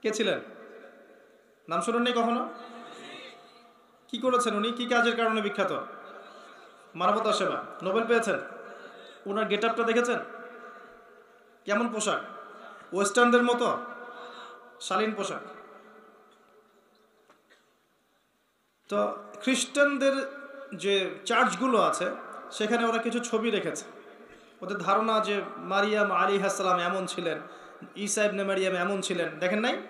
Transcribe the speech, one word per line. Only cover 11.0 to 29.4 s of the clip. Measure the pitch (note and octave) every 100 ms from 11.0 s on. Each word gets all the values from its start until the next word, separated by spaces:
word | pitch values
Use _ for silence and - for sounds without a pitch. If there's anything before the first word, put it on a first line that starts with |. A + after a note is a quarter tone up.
| - - - - - - -
কেমন | G#3 A#3
পোশাক? | G#3+ G#3 D#3+ - - - - - - -
ওয়েস্টার্নদের | F3+ G3 - A#3+ A#3+
মতো | A#3+ A#3+ A#3 - - - - - - - - - - -
শালীন | - F#3+ A3
পোশাক। | G#3 F3+ D#3 - - - - - - - - - _ _ _ _ _ _ _ _ _ _ _ _ _ _ _ _ _ _ _ _ _ _ _ _ _ _
তো | G3+ G#3 - - -
খ্রিস্টানদের | - B3+ - C#4+ C#4+ C#4 C4+ C4+ C4+ - - - -
যে | F#3+ F#3 G3 F3+ - -
চার্চগুলো | A#3 A#3+ F3+ B3+ A#3
আছে, | E3+ - - - - - -
সেখানে | - G#3+ A#3 A#3
ওরা | A3+
কিছু | A#3 A#3+
ছবি | A#3 A3 A3+
রেখেছে। | G#3 E3+ - - - - - - - - -
ওদের | F3+ G3+
ধারণা | F3 G#3 A3 A3
যে | G3+ G3+ F#3 -
মারিয়াম | F3 F#3+ G#3 G#3 G#3
আলাইহিস | F3+ F#3+ G3+ F#3+
সালাম | - F#3 F3+
এমন | F3 F#3+ F#3
ছিলেন, | - E3+ - - - - - - -
ঈসা | G3+ A3 G#3
ইবনে | G3
মারিয়াম | G3 G3 F#3+ F#3
এমন | F3+ G3
ছিলেন। | F#3 F3 D#3+
দেখেন | D#3